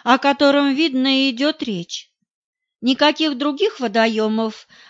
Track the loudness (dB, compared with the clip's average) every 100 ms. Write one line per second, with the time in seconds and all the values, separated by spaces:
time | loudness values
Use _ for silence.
0 | 0 2 2 2 4 4 2 0 0 0
1 | 0 2 0 0 -2 -2 -6 -6 -8 -14
2 | -18 _ _ _ _ _ _ _ -2 2
3 | 2 2 -2 -2 -4 -2 -2 -2 -4 0
4 | 0 0 -2 0 -4 -6 -20 -20 -20